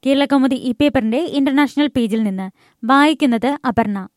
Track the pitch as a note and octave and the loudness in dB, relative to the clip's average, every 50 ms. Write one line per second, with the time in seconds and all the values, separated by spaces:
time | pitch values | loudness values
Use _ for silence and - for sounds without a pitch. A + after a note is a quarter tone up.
0 | - C4 C#4 C#4 C#4+ C#4 C#4 C#4 C4 C4+ C4+ B3+ - B3+ A#3+ _ C#4+ D4 - C4+ | 0 0 0 0 0 2 2 2 2 2 0 -2 -4 -6 -2 _ 0 2 2 0
1 | A3 A3 A3 C4 E4 - - C#4+ C#4 C4+ C4+ C#4 D4 B3+ - - D4 D4 - C4 | -2 0 -2 -2 -4 -2 -2 -2 -2 0 2 2 0 0 0 -2 -2 0 0 -2
2 | A#3 A3 G3 A3+ A3 G#3 F#3+ F#3+ F#3+ F#3+ - _ _ _ _ _ - A3 C4 C#4 | -2 -2 -2 -2 -2 -2 -4 -4 -8 -10 -12 _ _ _ _ _ -2 2 2 4
3 | C#4+ D4+ D#4+ - - C#4 A#3 A3+ - B3+ C#4+ D4 - C4 A3 - A3+ G#3 G#3 G3 | 4 4 2 2 0 0 0 0 0 -2 -4 -2 -4 -2 0 0 0 0 -2 -6
4 | F#3 G3 _ | -8 -12 _